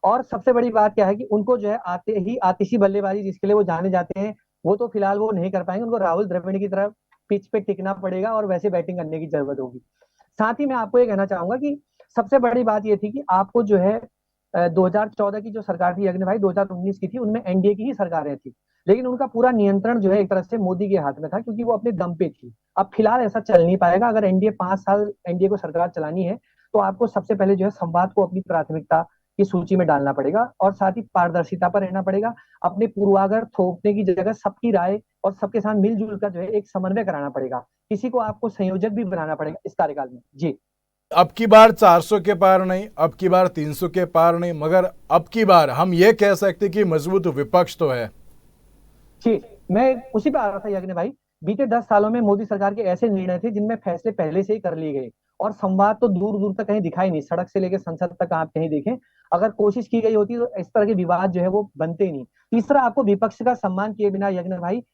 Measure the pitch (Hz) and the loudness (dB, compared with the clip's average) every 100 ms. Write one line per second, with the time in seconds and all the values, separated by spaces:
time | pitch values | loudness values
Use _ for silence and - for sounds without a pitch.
0 | 190 240 254 220 262 240 240 220 214 208 | 2 0 -2 -2 2 2 2 2 2 2
1 | 190 208 254 214 208 247 202 226 175 180 | 0 0 -2 -2 0 0 0 -4 -6 -8
2 | - 214 185 247 185 185 196 240 196 196 | -4 -4 -4 0 0 0 -2 2 2 0
3 | 196 202 196 185 196 208 185 165 190 185 | -2 -4 -6 -4 0 2 2 -2 0 -2
4 | 175 190 208 - _ _ 165 202 233 220 | -2 -6 -8 -8 _ _ -2 0 -2 -2
5 | 196 202 214 196 185 190 175 190 233 226 | -2 0 -2 -2 -2 -4 -4 -6 -4 -2
6 | 185 170 202 180 175 190 202 190 202 214 | 0 0 -2 -4 -4 -4 -4 -2 -4 -6
7 | _ _ _ 202 196 220 202 190 190 190 | _ _ _ -4 _ -4 -2 -4 -2 -4
8 | 185 185 214 220 208 180 202 180 165 180 | -4 -4 -2 -2 -2 -2 0 -2 -4 -6
9 | 156 160 160 151 139 139 131 123 _ _ | -6 -8 -4 -2 -2 -6 -8 -12 _ _
10 | _ _ _ - 214 233 285 254 214 247 | _ _ _ -2 -2 0 -2 -2 0 2
11 | 240 196 190 185 175 247 285 285 _ _ | 2 2 -2 -2 -4 -4 -4 -6 _ _
12 | _ - 202 277 240 240 226 214 214 202 | _ -4 2 2 4 2 0 0 0 -2
13 | 208 254 285 185 196 240 208 202 185 220 | -2 -8 0 0 2 0 2 2 2 -2
14 | 240 _ _ _ _ - 175 165 180 202 | -8 _ _ _ _ 0 2 4 2 2
15 | 214 214 202 214 220 214 202 170 180 180 | -2 -2 -4 -4 -10 -12 -8 -2 -2 0
16 | 196 180 185 214 196 180 196 180 190 190 | -2 -2 -2 0 0 0 -2 -4 -6 -6
17 | 185 240 220 226 190 185 190 202 240 220 | -8 -6 -4 -4 -2 2 2 0 -4 -4
18 | 185 165 147 139 131 _ _ _ - 226 | -4 -4 -4 -8 -12 _ _ _ 0 2
19 | 254 247 254 226 254 233 202 196 220 240 | 2 -4 -4 2 2 4 2 2 0 0
20 | 196 202 196 190 175 226 185 180 202 190 | 2 2 2 -2 -2 -4 -2 -2 0 0
21 | 143 139 156 190 233 214 233 220 233 185 | -2 -6 -6 -6 -6 -6 -2 0 0 -2
22 | 175 165 175 - 120 - _ - 190 - | -4 -2 -4 -4 -20 -20 _ -4 -2 2
23 | 214 247 220 220 220 185 170 185 175 185 | 2 2 0 -4 2 4 4 4 2 2
24 | 240 220 202 190 208 214 180 190 196 202 | 2 2 2 2 0 -2 -4 -2 0 0
25 | 208 - 180 180 190 196 170 160 175 175 | 0 -6 -6 0 0 0 -4 -2 -4 -4
26 | 156 175 175 214 _ _ _ 208 196 190 | -6 -4 -4 -6 _ _ _ 0 0 -2
27 | 233 202 - 202 196 196 190 - 170 175 | -2 -2 -2 0 2 2 0 -4 -2 0
28 | 190 208 185 185 - 170 156 160 151 165 | 0 0 0 -2 -2 -4 -2 -8 0 0
29 | 165 _ _ - 196 180 165 190 165 143 | 0 _ _ -2 0 0 0 0 2 2
30 | 139 139 131 202 240 _ 190 196 190 190 | 0 0 0 0 -2 _ -2 2 -2 -2
31 | - 185 175 170 170 180 180 202 190 190 | -4 0 0 0 -4 -2 -2 0 -2 -4
32 | 190 190 226 233 _ _ 180 180 226 202 | -2 -2 -4 -8 _ _ -4 -2 -4 0
33 | 202 196 196 220 226 - 180 175 208 208 | 2 4 4 0 -4 -2 -2 0 -2 0
34 | 190 180 190 220 202 - 240 190 175 208 | 0 0 -2 -4 -6 -4 -2 0 0 -4
35 | _ _ 196 196 196 220 208 214 196 226 | _ _ -6 -4 -4 -4 -2 2 2 0
36 | 214 202 202 175 185 214 202 190 185 196 | -6 -6 -6 -6 -4 -4 -4 -6 -4 -2
37 | 196 156 143 131 131 123 - _ _ 208 | -4 -4 -6 -6 -6 -8 -12 _ _ -6
38 | 247 240 214 208 233 - 190 190 214 208 | -2 -2 -4 -6 -8 -4 -4 -2 -4 -4
39 | 202 180 156 151 151 160 180 - 160 147 | -6 -6 -6 -6 -6 -8 -12 -2 -2 -2
40 | 131 123 _ 135 160 135 _ _ _ _ | -10 -12 _ -6 -4 -4 _ _ _ _
41 | _ 156 175 - 220 214 226 - 202 175 | _ 2 2 0 8 10 10 8 6 6
42 | - 214 170 185 190 190 185 185 214 - | 4 0 0 2 4 4 2 -4 -6 -2
43 | 160 - 185 185 180 180 151 139 175 185 | -2 0 2 4 2 -2 -8 -4 -4 -2
44 | 175 165 170 170 175 160 156 185 185 - | 0 4 4 2 -2 -4 2 2 2 -6
45 | - 170 170 226 208 175 147 123 180 170 | 0 0 0 0 6 6 6 2 0 6
46 | 196 226 202 196 202 175 202 185 190 156 | 6 6 4 4 0 0 -2 0 2 0
47 | 151 190 175 139 143 180 170 - 156 123 | 0 0 0 -2 2 2 2 -2 -2 -2
48 | 110 - - - _ _ _ _ _ _ | -6 -10 -20 -20 _ _ _ _ _ _
49 | _ _ 233 208 - - - 190 262 254 | _ _ -2 -2 -4 -20 -2 2 2 0
50 | - 214 294 277 208 196 214 196 185 175 | -4 -2 0 0 -2 -4 -6 -6 -4 -6
51 | 202 277 _ _ 160 254 262 233 - 208 | -6 -8 _ _ -6 -2 0 0 2 2
52 | 214 240 214 202 220 202 196 202 190 180 | 4 2 2 2 0 -2 -2 0 -2 0
53 | 233 190 185 180 220 208 208 226 - 170 | 0 0 -2 -4 -4 -2 -4 -4 -4 -4
54 | 220 214 160 170 196 214 185 160 156 139 | -4 -2 -2 -2 -2 -2 -4 -4 -6 -6
55 | 123 _ _ _ 208 208 196 190 202 214 | -8 _ _ _ -6 -2 -2 2 2 4
56 | 240 185 202 208 202 190 202 214 170 180 | 0 2 0 -2 -2 -4 -2 -2 -2 -2
57 | 190 156 143 175 180 196 185 185 175 165 | -2 -2 -4 -6 -4 -4 -2 -4 -6 -6
58 | 180 175 175 165 160 156 160 151 160 254 | -6 -4 -4 -2 -2 -4 -2 -2 -4 -6
59 | _ _ _ 175 214 - 208 214 208 233 | _ _ _ 0 0 2 0 0 -2 0
60 | 220 220 208 233 240 196 175 220 208 202 | 2 2 0 -2 -6 -6 -2 0 2 0
61 | 175 175 185 180 180 202 202 139 160 165 | 0 0 0 0 0 0 -4 -6 -6 -2
62 | 196 143 123 _ _ 233 - 285 247 240 | -2 -2 -12 _ _ -2 2 2 2 0
63 | 214 202 220 - 233 247 196 185 214 214 | 0 2 0 -2 -2 -2 -4 -4 -6 -2
64 | 208 190 202 185 175 185 175 226 - | -2 0 -2 -4 -6 -6 -4 -6 -8